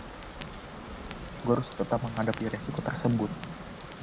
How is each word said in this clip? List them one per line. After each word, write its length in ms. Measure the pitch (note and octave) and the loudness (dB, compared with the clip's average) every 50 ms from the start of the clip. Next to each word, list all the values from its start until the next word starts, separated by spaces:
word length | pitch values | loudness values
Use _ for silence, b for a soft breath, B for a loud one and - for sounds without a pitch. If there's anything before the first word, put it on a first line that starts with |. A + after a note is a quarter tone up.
| - - - - - - - - - - - - - - - - - - - - - - - - - - - - - | -10 -10 -10 -10 -10 -10 -8 -8 -8 -8 -8 -10 -10 -10 -10 -10 -8 -8 -8 -8 -6 -6 -6 -6 -8 -8 -8 0 4
gua 60 | A#2+ A#2+ | 6 6
harus 140 | C3 C3 - | 6 4 0
tetap 300 | - - G2 - A#2+ A2 A#2+ | 0 0 2 4 4 2 2
menghadapi 480 | A#2 A2+ A2+ A2 A2 G#2+ - A2+ A2 | 2 2 2 4 4 4 2 2 0
resiko 320 | - G#2 - - - - - | 0 -2 -2 -2 -2 0 0
tersebut. 480 | - - - - B2+ A#2+ G#2+ G#2 - - - - - - - - - - - - - - - | 0 0 4 4 6 6 6 4 2 0 -2 -6 -6 -6 -8 -8 -10 -10 -10 -10 -10 -8 -4